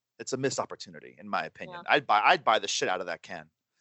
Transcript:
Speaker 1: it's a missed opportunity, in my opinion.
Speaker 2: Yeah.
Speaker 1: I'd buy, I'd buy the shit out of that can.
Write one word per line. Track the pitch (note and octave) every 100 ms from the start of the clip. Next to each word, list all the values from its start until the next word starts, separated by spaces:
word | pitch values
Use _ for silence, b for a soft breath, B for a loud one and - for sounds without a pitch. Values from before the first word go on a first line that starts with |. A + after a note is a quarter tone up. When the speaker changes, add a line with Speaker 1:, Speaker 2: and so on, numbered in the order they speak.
| _ -
Speaker 1:
it's | A#2
a | C3
missed | C3+ B2+
opportunity, | G#2+ F2+ - D2+ B1 B1+
in | G#2
my | G2
opinion. | D#2+ - F2+ F3
Speaker 2:
Yeah. | -
Speaker 1:
I'd | C#3+ B2
buy, | G#2+
I'd | A#2+ D3+
buy | B2 A2
the | G2
shit | - A#2+
out | F#2
of | F2+
that | E2
can. | - F2 D#2 _ _ _